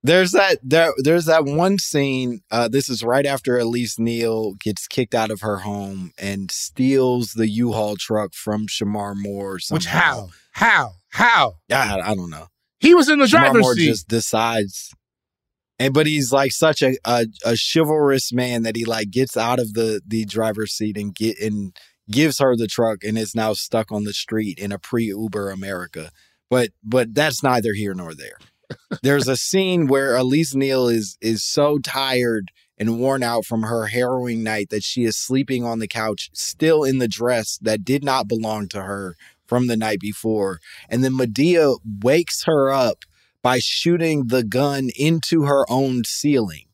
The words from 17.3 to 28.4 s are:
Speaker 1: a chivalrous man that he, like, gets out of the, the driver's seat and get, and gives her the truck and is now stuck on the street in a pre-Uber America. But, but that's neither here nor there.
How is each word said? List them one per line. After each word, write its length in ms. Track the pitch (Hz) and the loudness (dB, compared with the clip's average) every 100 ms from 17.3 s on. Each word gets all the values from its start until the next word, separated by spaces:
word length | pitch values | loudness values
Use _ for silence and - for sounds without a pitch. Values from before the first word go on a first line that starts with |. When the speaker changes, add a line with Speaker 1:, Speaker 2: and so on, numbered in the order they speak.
| - | -2
Speaker 1:
a 120 | - 113 | -2 -2
chivalrous 720 | - 165 156 156 143 135 - | 0 2 2 4 4 2 0
man 300 | 123 123 120 | -2 -2 -2
that 120 | 113 110 | -4 -4
he, 100 | 113 | -4
like, 240 | 113 107 | -4 -2
gets 260 | 104 131 - | 0 0 0
out 220 | 113 127 | 0 0
of 140 | 113 | -2
the, 260 | 107 113 107 92 | -2 -2 -2 -4
the 200 | 113 107 | -4 -4
driver's 480 | 104 110 107 110 | -2 -2 -2 -6
seat 220 | - 110 104 | -4 -4 -4
and 180 | 101 92 | -8 -4
get, 240 | 113 - | -4 -2
and 360 | 107 104 98 - _ _ - | -4 -4 -8 -14 _ _ -6
gives 260 | 110 156 135 | 0 2 2
her 180 | 135 120 | 2 2
the 120 | 110 | -2
truck 360 | - 113 104 | 0 0 0
and 140 | 104 110 | -4 -4
is 160 | 107 | -4
now 200 | 113 110 | -2 -2
stuck 380 | 101 - 117 110 | -2 -2 -4 -2
on 120 | 107 | -6
the 100 | 104 | -6
street 460 | 98 - 110 107 85 | -8 -4 -4 -4 -6
in 120 | 101 | -8
a 60 | 101 | -10
pre-Uber 720 | - 120 113 101 110 104 98 | -4 -2 -2 -4 -6 -6 -6
America. 640 | 95 98 92 87 85 78 _ _ _ _ | -8 -8 -8 -8 -12 -14 _ _ _ _
But, 180 | 127 117 _ | 0 0 _
but 320 | 107 127 117 113 | -2 0 0 0
that's 260 | 151 131 | 0 0
neither 320 | 139 123 110 | 0 2 0
here 220 | 101 104 92 | -2 -4 -6
nor 180 | 85 | -10
there. 240 | 76 69 - | -14 -16 -20